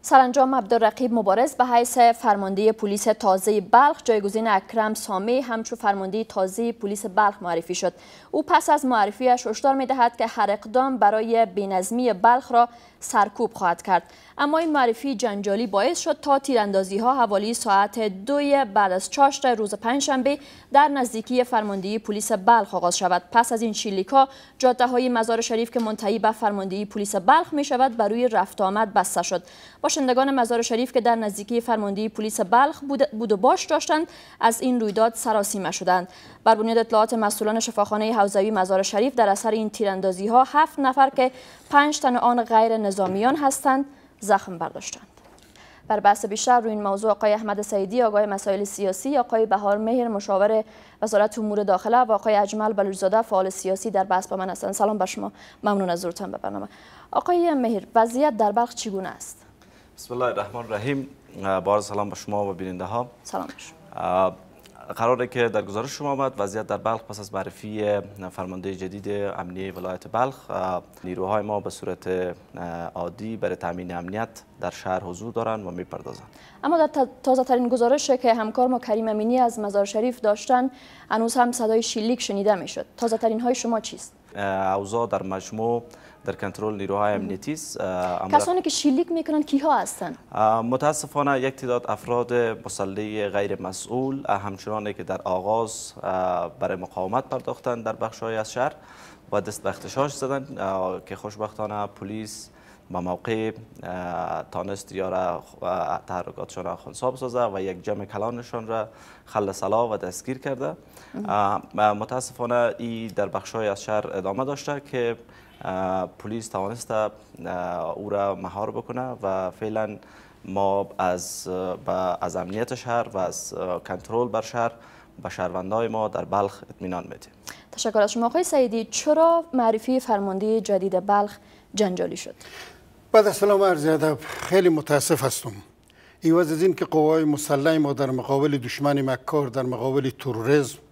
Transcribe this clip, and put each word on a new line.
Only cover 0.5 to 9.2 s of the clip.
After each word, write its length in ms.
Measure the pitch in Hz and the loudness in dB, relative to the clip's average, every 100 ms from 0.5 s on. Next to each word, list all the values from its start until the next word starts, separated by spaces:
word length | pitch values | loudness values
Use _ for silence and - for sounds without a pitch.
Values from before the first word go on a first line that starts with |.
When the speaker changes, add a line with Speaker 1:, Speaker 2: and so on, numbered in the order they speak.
Speaker 1:
عبدالرقیب 580 | 262 202 233 214 214 240 | 4 2 4 4 2 0
مبارز 400 | 233 202 196 277 | 2 2 4 2
به 120 | - 254 | 2 4
حیث 320 | 240 240 262 | 4 4 6
فرماندهٔ 720 | 233 233 240 202 190 196 220 | 6 6 2 2 0 2 2
پلیس 320 | 220 208 202 | 2 -2 0
تازهٔ 560 | 226 214 214 190 202 208 | 0 2 4 2 4 0
بلخ، 400 | 180 240 285 330 | 6 8 8 4
جایگزین 440 | - 214 202 214 226 | 0 2 2 -2 2
اکرم 460 | 196 - 233 214 | 0 0 -2 0
سامع، 460 | 214 - 190 208 254 | -2 -4 -4 0 0
همچون 340 | 247 226 220 233 | 0 -6 -6 -2
فرماندهٔ 460 | 214 196 190 208 | 0 0 -2 -4
تازهٔ 480 | 220 - 190 190 233 | -4 -2 -2 0 -4
پلیس 340 | 226 202 202 - | -4 -6 -6 -4
بلخ 360 | 185 208 208 | 2 2 2
معرفی 320 | 175 170 170 | -4 -4 -4
شد. 180 | 180 185 - - - - | -4 -4 -4 -20 -20 -6
او 120 | - | -4
پس 280 | 302 - - | 2 2 4
از 140 | 302 | 2
معرفی‌اش 600 | 262 240 202 208 | 4 2 2 2